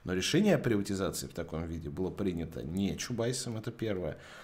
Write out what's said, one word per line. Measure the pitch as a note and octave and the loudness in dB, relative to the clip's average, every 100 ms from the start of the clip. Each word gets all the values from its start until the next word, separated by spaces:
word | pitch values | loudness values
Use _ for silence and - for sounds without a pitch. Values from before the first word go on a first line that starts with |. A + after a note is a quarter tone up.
Но | - | -2
решение | F#2 - D#3 G#3 D#3+ | 0 4 6 8 6
о | |
приватизации | A#2+ G#2 G2+ G2 F2+ - C#2 | 6 2 2 0 0 -2 -6
в | |
таком | - E2 D#2+ E2 | -6 -4 -4 -4
виде | E2 E2+ | -4 -6
было | D2 F2+ | -2 -2
принято | - G2 E2+ D#2+ - | -2 0 0 -2 -6
не | C2+ F2+ G2 - | -4 0 0 0
Чубайсом, | - A#2 A#2 B2+ B2 A2 | -2 -2 0 -2 -4 -6
это | A#2 | -6
первое. | - A2 F#2+ D#2+ - - - | -4 -2 0 -2 -4 -10 -18